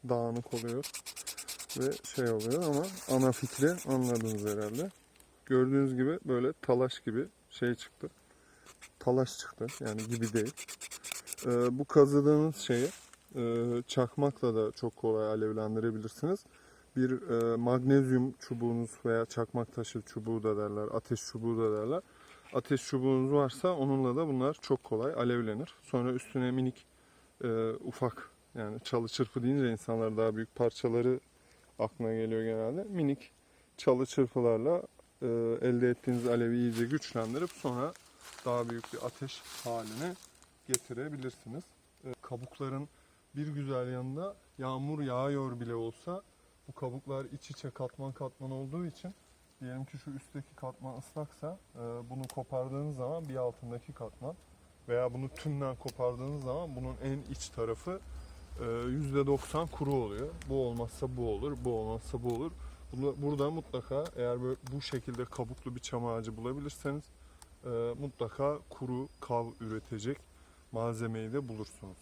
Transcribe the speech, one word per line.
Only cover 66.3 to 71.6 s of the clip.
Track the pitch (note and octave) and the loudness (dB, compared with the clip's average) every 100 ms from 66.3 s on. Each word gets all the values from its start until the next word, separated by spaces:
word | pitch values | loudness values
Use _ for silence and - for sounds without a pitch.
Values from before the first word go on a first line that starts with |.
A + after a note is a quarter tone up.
| A2 | -6
bulabilirseniz, | A#2 C#3 C#3+ - C#3+ D3 - - - - - - C3 | -6 -6 -8 -6 -4 -4 -8 -20 -20 -20 -20 -14 -6
e, | A#2 A#2 A#2+ | -2 -2 -2
mutlaka | C#3+ - A#2 - C#3 D3 - | -8 -4 -6 0 0 0 -8
kuru | - B2+ B2 C#3 - | -8 -4 -4 -6 -12
kav | - A#2+ A#2 - | -2 -2 -2 -8
üretecek | A2+ A2 - A2+ G#2+ C#3+ - - - - - | -6 -6 -6 -6 -4 -6 -10 -20 -20 -20 -8
malzemeyi | A2+ A#2 A2 A2+ A2+ A2 | -2 -2 -2 -4 -4 -4
de | C3+ C3 | -4 -4
bulursunuz. | G#2+ | -8